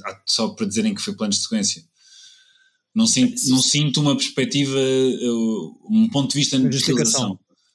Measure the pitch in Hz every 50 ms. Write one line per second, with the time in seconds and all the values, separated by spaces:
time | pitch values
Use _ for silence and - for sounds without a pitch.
0 | - 101 95 - _ - - - 113 104 - - 113 98 98 113 104 110 98 101
1 | - - 101 - 110 104 98 - - - 113 107 101 - - - - _ _ _
2 | _ _ - - - - - _ _ _ _ _ _ _ _ _ _ _ - 110
3 | 113 113 - 131 127 117 - - - 135 127 131 127 - - 147 151 147 127 156
4 | 147 143 135 135 - - - - 131 113 123 143 139 135 135 135 131 131 131 131
5 | 131 131 117 - 120 120 117 113 113 113 110 98 80 78 - - - 104 110 110
6 | 113 113 131 143 135 - 135 139 - - 139 131 131 120 131 135 127 - 135 117
7 | 113 110 - 135 123 101 98 - _ _ _ _ _ _ _